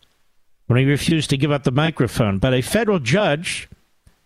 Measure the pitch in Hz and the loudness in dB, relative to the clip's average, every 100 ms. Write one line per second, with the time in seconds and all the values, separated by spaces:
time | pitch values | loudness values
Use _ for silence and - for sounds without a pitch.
0 | _ _ _ _ _ _ - 120 135 143 | _ _ _ _ _ _ -2 2 2 0
1 | - 165 - 139 147 143 139 127 160 - | 0 0 0 -2 0 0 0 0 0 0
2 | 120 - 110 95 131 127 120 208 220 190 | -2 0 0 0 0 0 0 -2 0 0
3 | 117 175 190 147 180 - - - _ _ | 0 0 2 -2 -4 -10 -12 -20 _ _
4 | _ _ | _ _